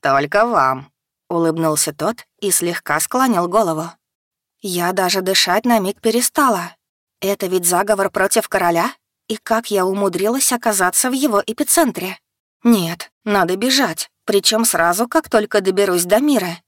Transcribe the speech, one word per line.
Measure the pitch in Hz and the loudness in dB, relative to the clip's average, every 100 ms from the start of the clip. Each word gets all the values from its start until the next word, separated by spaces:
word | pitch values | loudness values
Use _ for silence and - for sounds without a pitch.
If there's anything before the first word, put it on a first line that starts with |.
"Только | 143 139 147 202 240 | 2 0 2 0 2
вам", | 202 131 131 143 _ _ _ _ | 2 2 0 -8 _ _ _ _
улыбнулся | 170 165 165 160 151 - | 0 0 0 0 0 -4
тот | 147 170 233 - _ | -2 -4 -6 -16 _
и | 202 | -2
слегка | 180 170 175 - 151 | -2 -2 -6 -4 -2
склонил | - 254 262 190 175 | -2 0 2 0 2
голову. | 202 190 156 170 - _ _ _ _ _ _ | 0 0 -2 -6 -14 _ _ _ _ _ _
Я | 202 175 175 | -6 -2 -2
даже | 190 185 190 | 0 0 0
дышать | 185 190 185 190 247 | 0 0 2 0 2
на | 233 | 2
миг | 190 - | 0 -2
перестала. | 226 226 240 - 269 196 175 - _ _ _ _ | 0 0 0 2 2 0 -6 -16 _ _ _ _
Это | 190 196 185 | -4 -4 -2
ведь | 185 175 | 0 2
заговор | 180 202 202 196 | 0 2 0 0
против | 202 196 233 - | 0 0 0 0
короля? | 196 175 170 220 - _ _ - | 0 2 2 -2 -6 _ _ -10
И | 214 | -10
как | - 220 233 | -2 -2 0
я | 202 185 | 0 0
умудрилась | 196 208 170 202 262 - | 0 -2 0 -2 0 0
оказаться | 240 233 202 185 - 254 | 0 0 0 0 0 -2
в | |
его | 254 277 202 - | 0 0 0 -2
эпицентре? | 226 294 - 285 - 185 190 _ _ _ _ | -6 0 2 2 -2 -8 -10 _ _ _ _
Нет, | 240 220 165 170 - _ | 2 2 2 -6 -14 _
надо | 214 208 170 190 | -2 0 2 0
бежать, | 247 262 226 160 - _ - | 0 0 0 -4 -10 _ -2
причём | 196 - 220 226 | 0 2 0 0
сразу, | 170 170 180 240 | 0 0 0 0
как | 320 - | -2 0
только | 226 208 208 | -2 0 -2
доберусь | 190 185 202 180 175 | 0 0 0 0 2
до | 214 | 2
Миры. | 294 254 180 175 | 4 0 -2 -10